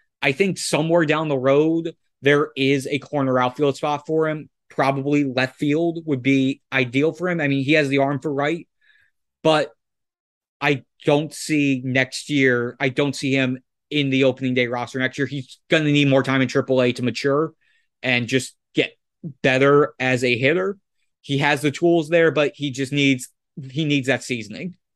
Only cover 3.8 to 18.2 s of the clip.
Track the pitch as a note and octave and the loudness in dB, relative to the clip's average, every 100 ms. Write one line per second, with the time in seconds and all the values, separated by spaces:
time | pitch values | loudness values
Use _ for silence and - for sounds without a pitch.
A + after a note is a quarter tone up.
3.8 | D3+ C#3+ - D#3+ D#3 D#3 - _ _ - | -4 -4 -4 -2 -2 -4 -10 _ _ -2
4.8 | C3+ C#3 C#3 D3 C#3 B2 B2+ - D3+ D3 | 0 0 0 0 0 0 -2 -2 -2 0
5.8 | E3+ E3 D#3+ C3+ B2 C#3 C3+ C3+ - C3+ | -2 -4 -4 -2 2 2 2 -2 -6 -4
6.8 | B2+ C3 D3+ D#3 F3+ F3 C#3+ C#3 C3 D#3 | -2 0 0 -2 -4 -2 -2 -2 2 2
7.8 | C#3 C#3 C3+ C#3 D#3 C3+ C#3+ E3 - _ | 2 0 0 -2 -4 -4 -2 -4 -8 _
8.8 | _ _ _ _ _ _ D#3 D#3 C#3+ _ | _ _ _ _ _ _ 2 2 0 _
9.8 | _ _ _ _ _ _ _ - C#3+ C#3 | _ _ _ _ _ _ _ -4 -2 -2
10.8 | - _ - D3 D#3 - - D3+ C#3+ C3 | -4 _ 0 0 0 -8 -4 0 0 0
11.8 | C3 B2+ B2+ - - D3 C3+ B2 A#2+ - | -2 0 -2 -4 -4 0 2 2 -2 -4
12.8 | C#3 B2+ C#3+ C3 C#3 C3+ C3 B2+ _ _ | -4 0 -2 -2 -2 0 0 -4 _ _
13.8 | - D3+ C#3 C3+ C3+ B2+ C3 B2+ B2 B2 | -8 -4 0 2 2 0 -2 0 0 -2
14.8 | A#2+ C3 B2+ C3 C3+ C#3+ B2+ - - D#3+ | -6 -4 -4 -4 -6 -6 -12 -14 -2 0
15.8 | D3+ D3 C#3+ C3+ C3 C3+ B2+ C#3 B2 C3 | 2 4 4 4 4 2 0 0 0 2
16.8 | B2 B2 B2 A2 C#3+ C#3 D#3+ - _ _ | 2 0 -4 -4 -2 0 -2 -6 _ _
17.8 | _ _ B2 B2 | _ _ -2 0